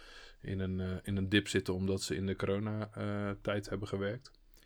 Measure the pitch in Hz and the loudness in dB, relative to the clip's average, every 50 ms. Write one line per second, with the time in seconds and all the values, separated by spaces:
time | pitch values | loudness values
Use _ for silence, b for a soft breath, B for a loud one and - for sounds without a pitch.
0 | b b b b b b b b - - 98 95 95 92 92 92 92 92 92 90 | b b b b b b b b -6 -4 -2 0 0 0 0 0 0 -2 -2 -4
1 | - - 101 98 95 95 101 104 101 - - 101 - - 92 92 95 95 95 95 | -2 -2 0 0 4 6 6 6 6 6 2 2 2 2 2 2 2 2 2 0
2 | - - - 71 98 95 95 - - 98 98 101 107 107 107 107 107 107 - 107 | 0 -2 -2 0 0 0 0 0 0 0 2 2 0 -2 -2 -4 -4 -6 -6 -4
3 | 104 104 101 101 104 101 101 - - 113 104 104 101 - - 101 104 - - 98 | -4 -2 -2 -2 -2 -2 -4 -4 -2 -2 0 0 -2 -2 -4 -4 -4 -2 -2 0
4 | 98 101 110 139 - - - - - - - - - | 0 -2 -2 -4 -8 -14 -20 -20 -20 -20 -20 -20 -20